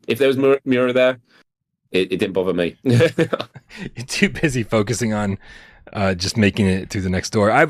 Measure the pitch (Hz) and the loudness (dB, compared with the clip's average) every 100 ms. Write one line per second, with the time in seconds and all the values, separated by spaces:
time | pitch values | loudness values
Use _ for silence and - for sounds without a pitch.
0 | - 117 135 131 135 139 135 123 127 127 | -4 0 0 2 2 2 0 0 2 2
1 | 127 127 _ _ _ _ _ _ _ 92 | 2 0 _ _ _ _ _ _ _ -2
2 | 92 92 101 92 92 87 85 - 135 120 | -2 -2 -2 -2 -2 0 -2 -2 0 2
3 | - - 160 - - - _ - 185 - | 2 2 -2 -2 -10 -16 _ -14 -14 -12
4 | 123 - 196 127 160 123 107 110 104 107 | -8 -2 -2 0 -4 -2 -2 -2 -2 -2
5 | 113 104 104 95 - - - - - - | -2 -2 -2 -6 -10 -20 -20 -20 -12 -4
6 | 98 90 92 117 101 113 95 95 - 104 | -2 -2 -4 2 2 2 0 0 -4 -6
7 | 92 92 - 107 101 127 | -4 -4 -2 0 2 4